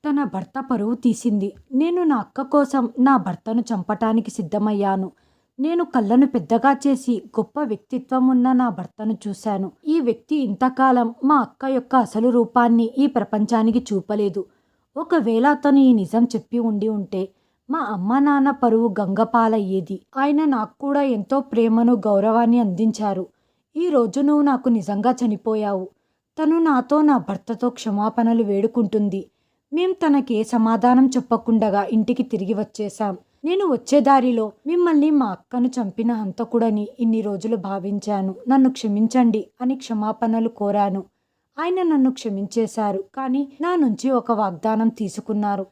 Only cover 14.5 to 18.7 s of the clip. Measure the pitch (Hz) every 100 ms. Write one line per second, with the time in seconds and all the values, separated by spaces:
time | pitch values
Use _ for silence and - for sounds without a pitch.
14.5 | _ _ _ _ 269 330 339 226 220 269
15.5 | 294 285 277 269 226 180 226 240 226 -
16.5 | 240 226 208 220 214 190 190 190 _ _
17.5 | _ _ 311 233 208 190 262 285 285 269
18.5 | 269 240